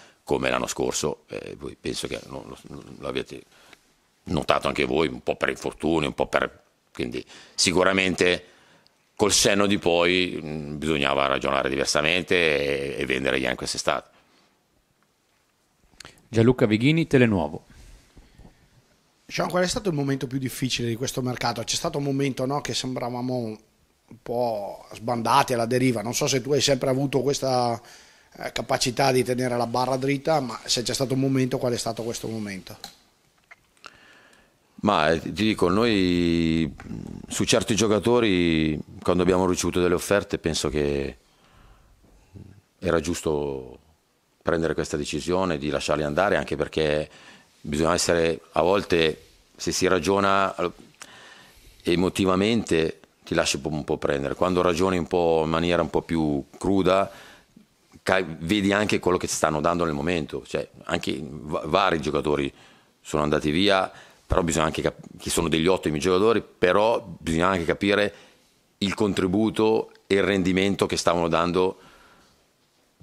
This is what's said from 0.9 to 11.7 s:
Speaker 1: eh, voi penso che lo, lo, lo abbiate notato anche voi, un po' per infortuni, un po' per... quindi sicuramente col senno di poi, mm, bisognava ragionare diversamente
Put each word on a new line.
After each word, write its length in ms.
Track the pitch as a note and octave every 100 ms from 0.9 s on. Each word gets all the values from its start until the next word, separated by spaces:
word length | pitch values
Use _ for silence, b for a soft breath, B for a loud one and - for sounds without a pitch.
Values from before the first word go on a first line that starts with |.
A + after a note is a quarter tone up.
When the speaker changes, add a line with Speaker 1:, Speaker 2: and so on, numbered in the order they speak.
| - D2+ - _
Speaker 1:
eh, 260 | - G1+ G1+
voi 200 | - -
penso 260 | - B1 B1+
che 140 | B1+ -
lo, 180 | C2+ -
lo, 360 | C2 - C#2+ - B1+
lo 100 | C#2
abbiate 340 | C2 B1 C2+ - b b b _ _ _ _
notato 420 | - E2 C2 C#2+ D2+
anche 180 | C2
voi, 240 | C2 C#2 D#2
un 140 | B1
po' 140 | - C#2
per 120 | C2+
infortuni, 580 | C2 C2+ - D#2 E2 C#2+
un 80 |
po' 120 | B1 C2
per... 380 | C2+ B1+ - _ _ _
quindi 320 | - B1 B1 - B B
sicuramente 920 | B G2 F2 F#2 F#2+ F#2+ E2 F2+ F2 b b b b b _ _ -
col 160 | G#2
senno 340 | - A#2+ G2+ G2+
di 120 | G2+
poi, 600 | F2 E2+ F2 F#2 F2+ D#2+
mm, 340 | D#2+ D#2 D2 D2+
bisognava 500 | D2+ D#2 C#2 C#2 C#2
ragionare 420 | C2+ C#2 C#2
diversamente 1300 | C2